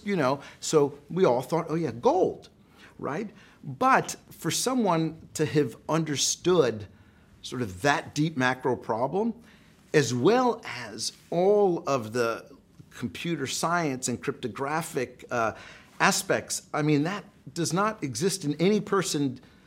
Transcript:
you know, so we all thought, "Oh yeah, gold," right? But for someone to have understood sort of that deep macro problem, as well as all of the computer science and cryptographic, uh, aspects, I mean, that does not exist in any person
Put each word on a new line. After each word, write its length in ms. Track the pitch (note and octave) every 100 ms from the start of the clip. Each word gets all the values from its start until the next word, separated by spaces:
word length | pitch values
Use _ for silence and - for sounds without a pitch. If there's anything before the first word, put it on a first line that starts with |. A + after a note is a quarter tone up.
you 120 | G#3 F#3+
know, 240 | B2+ C#3 - -
so 360 | - D#3 C#3+ - -
we 160 | E3+
all 180 | F3 A#2+
thought, 240 | - E3+ -
"Oh 80 | D#3+
yeah, 160 | D#3
gold," 560 | A2+ A#3 - - - - _ _ - - -
right? 320 | - D3+ A3 - - _
But 520 | D3+ B2+ C4 A3 - - -
for 200 | - E3
someone 680 | - B3 C4 G3+ E3 D#3+ D#3+ -
to 120 | - D3+
have 300 | D3+ C#3 - -
understood 1000 | D#3 D3+ C3+ - - E3+ F3+ B2+ A2 G2 - - _ _ -
sort 200 | - B2+
of 200 | A2 F#2
that 320 | C#3+ D#3 -
deep 220 | - D#3+ C#3+
macro 380 | B2+ B2+ C3+
problem, 580 | A#2+ - A2 C3+ F3+ A3+ G#3+ - - - - _
as 180 | D#3 A#2+
well 480 | B2 D3 A#3+ B3+ - - - A#2+
as 240 | D#3+ - - -
all 540 | E3 F#3 G#3 G3+ E3 -
of 260 | C3+ A2
the 320 | B2 A#2 G#2 - - _ - -
computer 560 | - B2 - E3+ D#3 B2+
science 640 | - E3 F3 D#3 B2+ C3
and 120 | A#2
cryptographic, 1040 | - - B2 G2+ C#3 D#3 E3 C#3+ A#2+ - -
uh, 220 | B2 A2 - - - - -
aspects, 600 | F3 F#3+ - B2 - - -
I 80 | D3
mean, 220 | D3+ D3
that 200 | D#3+ G3+ - - -
does 180 | E3 D#3+
not 300 | E3+ G#3+ G#3+
exist 420 | C#3 A2 F3+ -
in 120 | D3 D3
any 200 | F3 G#3+
person 600 | - G3 E3 D3+ C#3 C#3 - -